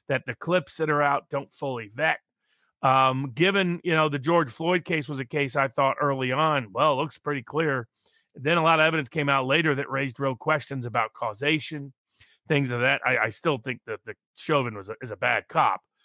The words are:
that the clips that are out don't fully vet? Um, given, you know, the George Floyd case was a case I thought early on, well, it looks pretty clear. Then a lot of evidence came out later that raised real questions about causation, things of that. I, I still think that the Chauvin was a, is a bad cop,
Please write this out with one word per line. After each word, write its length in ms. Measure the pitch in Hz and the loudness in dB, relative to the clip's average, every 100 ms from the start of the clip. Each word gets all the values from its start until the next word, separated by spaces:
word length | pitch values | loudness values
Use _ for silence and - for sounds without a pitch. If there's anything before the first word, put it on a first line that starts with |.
| - | -6
that 180 | 135 - | -4 -4
the 80 | |
clips 420 | 117 - 180 - - | -8 -2 -2 -2 -4
that 140 | 156 | 0
are 120 | 147 | 2
out 280 | 143 139 - | 2 0 -2
don't 200 | 143 139 | -8 -8
fully 400 | - 143 123 107 | -10 -8 -8 -8
vet? 240 | 113 160 - _ _ _ _ _ _ | -4 -2 -2 _ _ _ _ _ _
Um, 500 | 135 135 131 131 139 | 4 6 4 2 -2
given, 460 | 117 180 196 180 175 | 0 2 2 0 -2
you 120 | 175 | 0
know, 160 | 160 156 | 2 2
the 80 | 139 | 0
George 320 | 127 170 147 | 2 2 2
Floyd 340 | - 165 180 | -2 0 0
case 240 | - 165 147 | 0 -4 -4
was 120 | 139 | -6
a 40 | |
case 320 | 127 151 139 143 | -4 -2 0 0
I 120 | 135 | 0
thought 280 | 135 135 - | 2 0 2
early 340 | 143 135 127 | 0 0 0
on, 360 | 131 156 147 110 | 0 2 0 -2
well, 220 | 95 151 | 0 2
it 40 | 135 | 2
looks 200 | 151 - | -2 -6
pretty 260 | - 143 | -6 -6
clear. 460 | 117 147 160 135 120 _ _ _ _ | -4 -2 0 -2 -4 _ _ _ _
Then 240 | - 135 170 | -8 -2 2
a 40 | |
lot 160 | 160 160 | 4 4
of 60 | |
evidence 240 | 156 160 135 | 4 2 -2
came 220 | 160 143 | -2 0
out 160 | 139 131 | 2 2
later 280 | 156 156 135 | 2 2 0
that 120 | 139 | -2
raised 320 | 135 139 120 | -4 -4 -4
real 160 | 139 123 | -4 -2
questions 480 | - 151 - 135 | -2 -2 -2 -8
about 300 | 120 117 110 | -4 -2 -2
causation, 800 | - 120 104 143 156 - 151 139 - _ _ _ _ - | -4 -8 -2 0 0 -2 -10 -12 -18 _ _ _ _ -2
things 260 | 147 135 | 0 0
of 80 | 120 | 0
that. 200 | 127 139 127 | 0 2 0
I, 100 | 127 | 0
I 140 | 110 | -2
still 260 | - 170 135 | -2 -2 -2
think 240 | 127 123 - | -4 -10 -10
that 140 | 107 | -10
the 100 | - 104 _ | -10 -18 _
Chauvin 400 | - - 151 120 104 | -10 0 0 0 -6
was 140 | 95 | -12
a, 60 | 110 | -12
is 120 | 123 | -12
a 40 | 98 | -4
bad 280 | 123 113 - | 0 0 -2
cop, 320 | 165 127 92 _ _ | 0 2 0 _ _